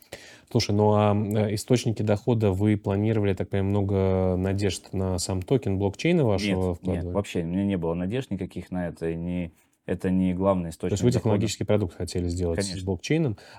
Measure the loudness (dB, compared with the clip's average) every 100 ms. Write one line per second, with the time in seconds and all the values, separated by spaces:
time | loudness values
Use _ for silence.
0 | -20 -20 -20 -20 -4 -2 2 4 4 6
1 | 4 2 0 0 -2 -2 0 0 2 -2
2 | 0 0 0 2 2 2 2 2 0 0
3 | 2 2 0 0 -2 -2 0 0 2 2
4 | 2 2 2 2 0 0 -2 -2 -6 -4
5 | -2 -2 -2 -4 0 0 0 0 -2 -2
6 | 0 2 2 2 0 0 0 -2 -2 -4
7 | -2 -4 -4 -4 -2 -2 0 0 -2 -2
8 | -2 -4 -6 -6 -8 -10 -8 -6 -6 -6
9 | -6 -4 -4 -4 -6 -10 _ _ -8 -4
10 | 0 2 2 2 2 0 -2 -6 -4 0
11 | 2 2 2 2 0 -2 0 0 0 -6
12 | -6 -4 -2 -2 -2 -2 -4 -6 -4 -4
13 | 0 0 0 -4 -12